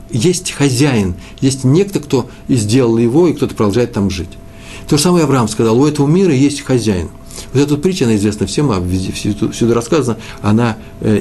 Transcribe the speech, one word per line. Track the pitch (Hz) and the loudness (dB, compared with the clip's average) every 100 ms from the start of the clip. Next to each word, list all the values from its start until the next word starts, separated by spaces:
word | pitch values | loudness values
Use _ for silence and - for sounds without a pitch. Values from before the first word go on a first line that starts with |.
| - | -8
есть | 110 170 175 - | 0 0 0 -4
хозяин, | - 143 120 147 117 95 90 - - | 0 0 2 2 2 0 -4 -12 -2
есть | 131 131 | -2 0
некто, | 127 160 196 147 | 2 2 2 -2
кто | - 131 110 - - | -2 -2 -2 -8 -2
сделал | 123 104 131 117 113 | 0 2 2 4 2
его, | 117 143 180 | 2 4 2
и | |
кто-то | - 120 - | 2 -2 0
продолжает | 104 113 120 | 0 0 0
там | 113 98 | 0 -2
жить. | 85 85 - - - - - - | -2 -8 -14 -20 -20 -18 -12 -2
То | 147 | 0
же | |
самое | 180 175 | 2 2
Авраам | 143 135 107 | 2 2 0
сказал, | - 113 117 | 0 2 4
у | 151 | 2
этого | 147 143 | 2 2
мира | 175 190 | 2 2
есть | 131 143 143 | 4 2 0
хозяин. | - 127 107 92 80 - - - - | -2 0 0 -2 -4 -12 -18 -16 -4
Вот | 123 | 0
эта | 147 143 | 2 0
притча, | 185 185 120 | 0 0 2
она | 107 | 2
известна | 104 - 95 | 0 -2 -4
всем, | - 147 | 0 0
а | 95 | 0
везде, | 87 92 98 | 0 -2 -4
всюду, | - 107 101 123 | -4 -4 -2 -4
всюду | - 113 | 0 0
рассказана, | 117 117 165 120 107 - - | 2 0 0 0 -4 -8 -6
она, | 104 110 120 107 - - | 0 2 2 -2 -10 -4
э, | 110 104 | 0 0